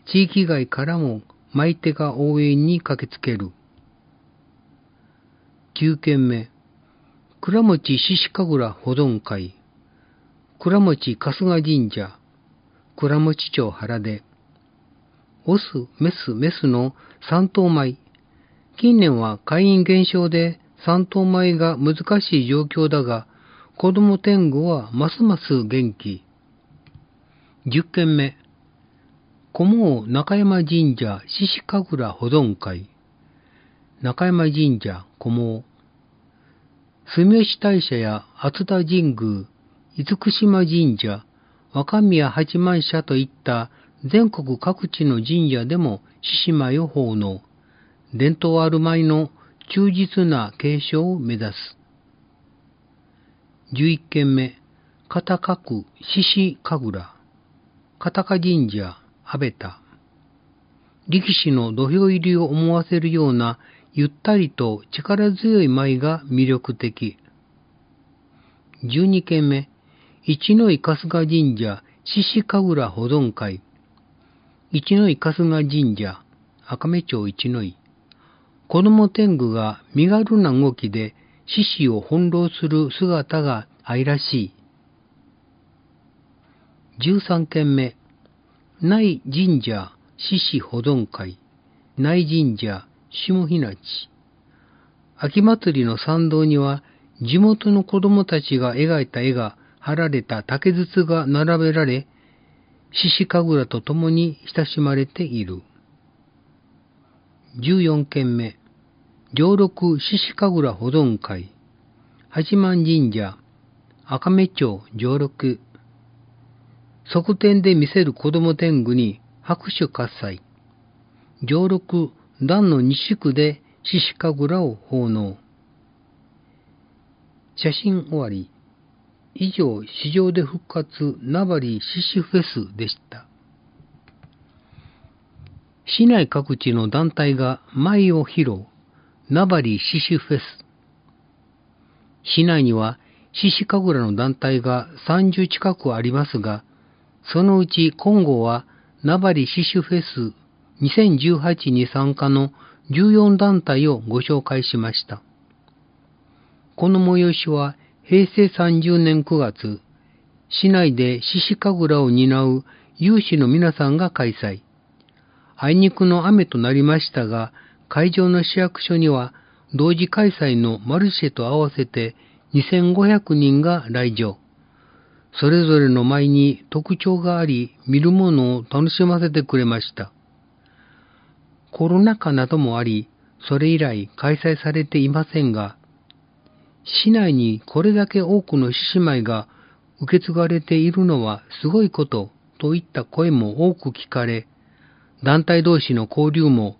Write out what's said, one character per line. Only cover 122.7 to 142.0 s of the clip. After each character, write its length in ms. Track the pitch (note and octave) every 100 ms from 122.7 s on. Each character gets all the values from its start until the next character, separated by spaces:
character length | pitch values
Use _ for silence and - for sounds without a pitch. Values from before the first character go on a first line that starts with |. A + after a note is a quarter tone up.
の 100 | C#3+
二 140 | B2+
宿 400 | C#3 - G#3+ D3+
で 280 | C3+ D3+ D3 _ _
獅 180 | - F#3
子 140 | - -
神 300 | E3 D3 C#3+
楽 140 | F3+
を 120 | E3
奉 340 | G#2+ - C3 A#2+
納。 280 | G#2+ G2+ F#2+ _ _ _ _ _ _ _ _ _ _ _ _ _ _ _ _ _ _ _ _ _ -
写 160 | D#3+
真 320 | C#3+ G#3 F#3 D#3
終 80 | D#3
わ 120 | A#2+
り。 200 | G2 F#2 _ _ _ _ _ _ _ _
以 180 | - F#3+
上、 300 | F#3+ D3+ G#2+
市 280 | G#2+ - D3
場 200 | E3+ F#3
で 100 | F3+
復 180 | C#3+ F3 -
活、 520 | E3+ D3+ - D3 -
名 240 | A#2+ D#3
張 360 | F#3+ E3 B2 A2
獅 220 | - F3
子 180 | E3+ G3+
フ 180 | E3 F3+
ェ 40 |
ス 340 | E3 - G2 G2+
で 120 | G#2+
し 80 | - _
た。 160 | - - _ _ _ _ _ - _ _ _ - _ _ _ _ - - _ - _ _ _ - - _ _ -
市 200 | - A#3
内 220 | A#3 C#3+
各 280 | C#3+ C#3 C3+
地 160 | -
の 160 | A#2 A2
団 220 | C3+ E3
体 240 | - D3
が 260 | C3+ B2+ B2+ _
舞 380 | C3 D#3+ G#3 F#3+
を 120 | D#3+
披 200 | C#3+ -
露。 220 | C3+ G2 G2+ _ _ _ _ _ -
名 160 | C#3+ F#3+
張 320 | F3+ A#2+ G#2
獅 220 | - E3
子 160 | - E3
フ 180 | - C#3+
ェ 20 |
ス。 40 | - - _ _ _ _ _ _ _ _ _ _ _ _ _ _